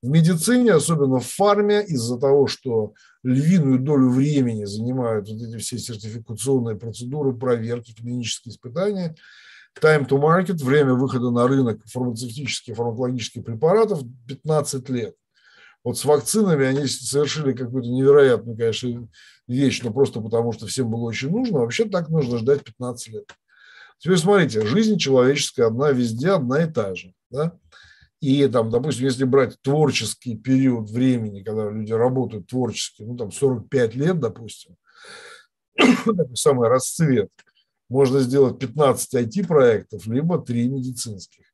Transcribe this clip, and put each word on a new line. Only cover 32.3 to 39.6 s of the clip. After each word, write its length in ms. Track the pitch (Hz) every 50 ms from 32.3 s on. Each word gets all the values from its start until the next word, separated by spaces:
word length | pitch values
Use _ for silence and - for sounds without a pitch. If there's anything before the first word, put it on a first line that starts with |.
| 110 104 90
творчески, 560 | _ - 127 127 113 104 - - - _ _ 110
ну, 140 | 110 123
там, 140 | 120 120 101
сорок 380 | 92 - 143 135 127 117 90 -
пять 260 | - 135 123 110 107
лет, 240 | 127 143 165 185 165
допустим, 560 | 127 113 - - 113 107 - - - _ - _ _ _ _ _ - - - - - - - - _ _ _ _ _ _ _
<coughs> 0 |
такой 600 | - - 254 247 - - - 220 180 165 - 123
самый 320 | 110 - 156 139 127 120 113
расцвет, 600 | 123 131 - - - - 170 147 131 117 98 - _ _ - _ _ _ _ _ _ _ _ _
можно 320 | 117 131 139 131 127 139
сделать 380 | 131 120 127 143 135 123 - -
пятнадцать 560 | - 117 113 147 151 135 127 - - - -
ай 120 | 127 123
ти 160 | 110 - 190 202
проектов, 640 | 170 170 151